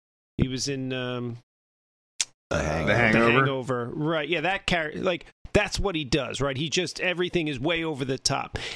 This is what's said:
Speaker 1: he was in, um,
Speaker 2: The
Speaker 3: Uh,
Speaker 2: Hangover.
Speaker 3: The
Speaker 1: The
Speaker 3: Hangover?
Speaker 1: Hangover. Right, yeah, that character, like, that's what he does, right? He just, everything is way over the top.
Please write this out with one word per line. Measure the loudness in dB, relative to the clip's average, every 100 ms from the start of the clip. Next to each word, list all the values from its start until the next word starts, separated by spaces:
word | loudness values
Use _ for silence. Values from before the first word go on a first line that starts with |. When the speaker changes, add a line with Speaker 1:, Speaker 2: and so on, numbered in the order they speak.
| _ _ _ -2
Speaker 1:
he | -2
was | -2 -4
in, | -4 -4
um, | -4 -4 -4 -6 -8 _ _ _ _ _ _ _ -8 -8 _ -4
Speaker 2:
The | -2
Speaker 3:
Uh, |
Speaker 2:
Hangover. | 0 0 2
Speaker 3:
The |
Speaker 1:
The | 4
Speaker 3:
Hangover? | 6 6 6
Speaker 1:
Hangover. | 6 4 0 -2 -2 -4
Right, | -2 -2 0 0
yeah, | 0
that | 0 -2 -2
character, | -2 -2 -2
like, | 0 -2 -4 _ 0
that's | 2 2 0
what | -2 -2
he | 0
does, | 0 0 -2
right? | -2 -2
He | -2
just, | -2 -2 -2
everything | -2 0 0 0 0
is | -2
way | 0 0
over | 0 -2 -2
the | -2
top. | -2 -2 -4 -6 -6